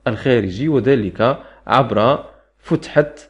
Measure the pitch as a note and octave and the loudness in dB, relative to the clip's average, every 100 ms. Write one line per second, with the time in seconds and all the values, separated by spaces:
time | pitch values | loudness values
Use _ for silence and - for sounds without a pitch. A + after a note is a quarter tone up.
0 | B2+ A2 C#3 A#2+ G2 F#2 D#3 C#3 A2+ C3+ | -6 -4 0 2 0 -4 -2 0 2 0
1 | G2 F#2+ A#2 C#3 - - - B2 B2 G#2 | 0 -2 -2 -2 -8 -14 -2 0 2 2
2 | A#2 D3 - - _ _ - D#3+ - D3+ | 2 0 -4 -20 _ _ -4 -4 -2 0
3 | D3 - - | 0 -2 -20